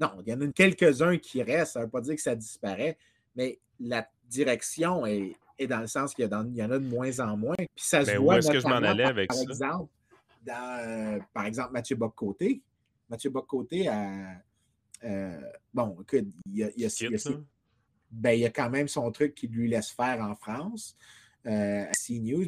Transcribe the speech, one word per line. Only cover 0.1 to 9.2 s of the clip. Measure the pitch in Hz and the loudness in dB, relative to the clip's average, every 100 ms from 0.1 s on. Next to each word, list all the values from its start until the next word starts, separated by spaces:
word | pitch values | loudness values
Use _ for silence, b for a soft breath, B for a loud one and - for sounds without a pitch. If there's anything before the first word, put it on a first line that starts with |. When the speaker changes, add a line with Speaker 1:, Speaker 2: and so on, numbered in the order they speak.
| 95 101 | -2 -6
Speaker 1:
il | |
y | |
en | 120 | -2
a | |
une, | 143 | 0
quelques-uns | - 190 - 170 127 165 175 | 6 6 8 6 6 4 2
qui | - 127 | 0 -4
restent. | 113 151 156 123 | 0 2 0 -2
Ça | 117 | -4
veut | |
pas | 127 | -4
dire | 120 151 | -4 -2
que | |
ça | - 117 | -2 -2
disparaît, | 110 - 104 95 143 160 _ _ _ | -4 -8 -6 -2 -4 -4 _ _ _
mais | 123 127 - _ - | -6 -6 -6 _ -12
la | 120 117 110 _ 123 | -4 -4 -4 _ _
direction | 120 139 117 - - 165 180 113 | 0 2 2 -2 -2 0 2 0
est, | 104 95 - _ - | 0 -2 -8 _ -6
est | 131 | -2
dans | 120 | -2
le | 113 | -2
sens | 143 139 | -2 -2
qu'il | - | 0
y | 113 | 0
a | |
dans, | 104 113 | 0 -2
il | 120 | -2
y | |
en | 107 | 0
a | 131 | 0
de | 131 | 0
moins | 120 127 123 | -2 -2 -2
en | 117 107 | -2 -2
moins. | 113 180 | -2 -2
Puis | 175 - | -4 -6
ça | - 165 | 2 4
se | 139 | 4
Speaker 2:
Ben, | 104 | 6
où | |
Speaker 1:
voit | 143 190 | 8 8
Speaker 2:
est-ce | 156 | 6
que | 143 | 4
je | 127 | 4
m'en | |
Speaker 1:
notamment, | 123 107 | 4 4
Speaker 2:
allais | 101 131 | 6 4
avec | 113 | 4